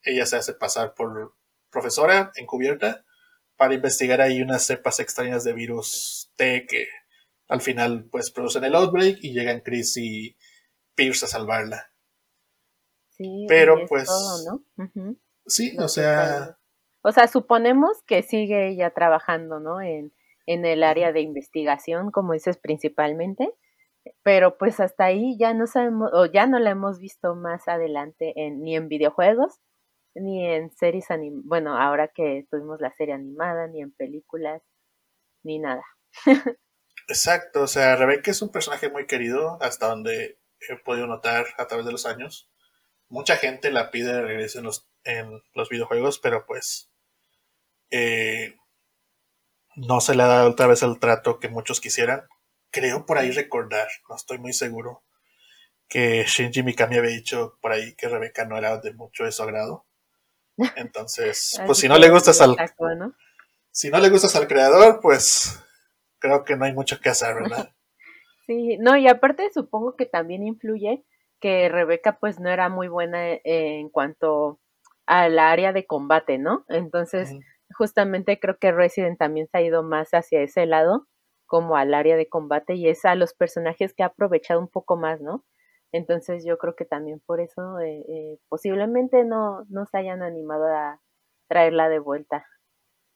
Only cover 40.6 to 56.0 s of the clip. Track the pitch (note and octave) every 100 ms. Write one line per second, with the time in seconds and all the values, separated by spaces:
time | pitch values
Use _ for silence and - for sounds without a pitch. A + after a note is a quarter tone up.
40.6 | - - - A#3+ A#3+ A3+ A#2 A#2 - -
41.6 | G#3 - A#2 A#2+ - - D#3 - _ _
42.6 | _ _ _ _ _ A#2+ C#3 C3 C3+ C3
43.6 | D3 C3 A2+ A#2 A#2+ B2 A2+ A2 G#2+ A#2+
44.6 | A2+ G#2 _ _ - A#2 A2 A2 _ -
45.6 | A2+ A#2+ A#2 A#2 C3+ C#3+ C3 A2+ - B2+
46.6 | - - - _ _ _ _ _ _ _
47.6 | _ _ - B2 A#2 A2+ A2 A2+ A2+ -
48.6 | _ _ _ _ _ _ _ _ _ _
49.6 | _ - B2 B2+ - C3 B2 B2 A#2+ A#2+
50.6 | B2+ A#2+ B2 A#2 A#2+ A2+ - A2+ A#2 A2+
51.6 | - B2 A2 - A#2 C#3 - _ _ _
52.6 | _ - B2+ C#3+ D3 D3+ B2+ C3 C#3+ B2
53.6 | G#2+ G#2+ G#2+ - - A#2 - B2+ B2 B2
54.6 | B2 A2+ A#2 A#2+ _ _ _ _ _ _
55.6 | _ _ - B2+